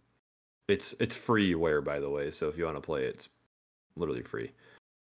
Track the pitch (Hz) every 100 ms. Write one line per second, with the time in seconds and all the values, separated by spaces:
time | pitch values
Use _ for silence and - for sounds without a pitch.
0 | _ _ _ _ _ _ - 98 - -
1 | 120 - - 113 98 85 82 76 71 73
2 | 71 71 71 - 78 80 82 73 69 76
3 | 64 - - _ _ _ _ _ _ -
4 | 82 62 58 57 58 - - - _ _